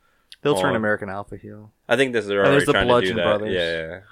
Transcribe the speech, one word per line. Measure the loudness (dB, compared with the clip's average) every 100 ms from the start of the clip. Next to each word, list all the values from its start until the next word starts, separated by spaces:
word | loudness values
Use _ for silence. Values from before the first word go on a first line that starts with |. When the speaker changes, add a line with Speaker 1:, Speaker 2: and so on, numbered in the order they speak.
| _ _ _ -6
Speaker 1:
They'll | -2 0
turn | 0
Speaker 2:
on | 0
Speaker 1:
American | -2 -4 -6
Alpha | -12 -12 -16
heel. | -18 -20 -20 _ -4
Speaker 2:
I | 0
think | 0
this, | -2 -2
they're | 2
Speaker 1:
And | 4
Speaker 2:
already | 4
Speaker 1:
there's | 4
the |
Speaker 2:
trying | 2 4
to |
do |
Speaker 1:
Bludgeon | 4 4 0
Speaker 2:
that. |
Speaker 1:
Brothers. | 0 0 -2
Speaker 2:
Yeah, | -2 -2 -4 -6
yeah. | -12 -18